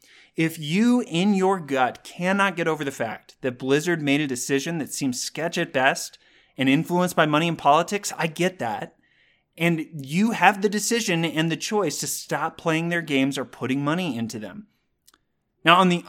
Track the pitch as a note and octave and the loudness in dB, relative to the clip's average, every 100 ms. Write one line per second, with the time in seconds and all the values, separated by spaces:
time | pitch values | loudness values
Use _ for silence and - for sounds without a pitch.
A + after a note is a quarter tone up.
0 | _ - _ - D#3+ D#3+ D3 F3 A#3+ B3 | _ -20 _ -4 -2 -4 -2 2 4 2
1 | - E3 G3 G3 F#3 F#3+ D3 C3+ B2 - | 0 0 2 2 2 0 -2 0 0 -2
2 | - - F3 G3 G3 E3 E3 D3+ C#3+ C3+ | -14 -6 -2 2 0 0 -2 -2 -4 -4
3 | A#2 G#2 - _ C3 B2 C3 C#3+ D#3+ E3+ | -6 -8 -14 _ -6 -4 0 2 2 -2
4 | D3 C#3+ D3+ B2 - C#3 C#3 E3+ - - | 0 0 0 -4 -2 -2 -2 -6 -6 -4
5 | C#3 B2 - - E3 E3+ E3+ C3+ C3 E3 | -4 -4 -6 -6 -4 -4 -2 2 2 2
6 | - - _ _ _ - C3 C#3 D#3+ F3 | -4 -14 _ _ _ -2 2 2 2 0
7 | F3+ F3 D#3 D3+ E3+ D#3+ C#3+ D3+ F3 G3+ | 0 2 2 2 0 2 4 4 4 -4
8 | G3+ - E3 D#3 F3 F3+ A#2 G2+ - _ | -6 -4 -6 -2 -2 -2 -6 -6 -10 _
9 | _ _ _ _ _ - E3 E3 D#3 D#3+ | _ _ _ _ _ -2 0 0 -4 -10
10 | C3+ D#3+ A3 F#3+ F3+ G3+ G3+ G#3 G#3 A#3 | -4 0 0 4 4 4 0 -2 -2 -2
11 | A3 E3+ E3 D3 E3 D#3 - G#3+ F3 C#3 | 0 0 0 0 0 -2 -2 -2 -2 -2
12 | D3+ - - D3+ D#3+ - E3+ D#3+ E3+ E3+ | -6 -8 -6 -4 -4 -4 -2 0 0 -2
13 | D#3+ C#3 C3+ C#3 B2 - A#2+ C3+ C#3+ E3 | 0 0 0 -2 -8 -8 -4 -2 0 -2
14 | F3+ A#2 A#2 A2+ G#2+ G#3 - _ _ _ | -2 -4 -6 -8 -12 -14 -18 _ _ _
15 | _ _ _ _ _ _ E3 F3 F#3 F3 | _ _ _ _ _ _ 6 6 6 2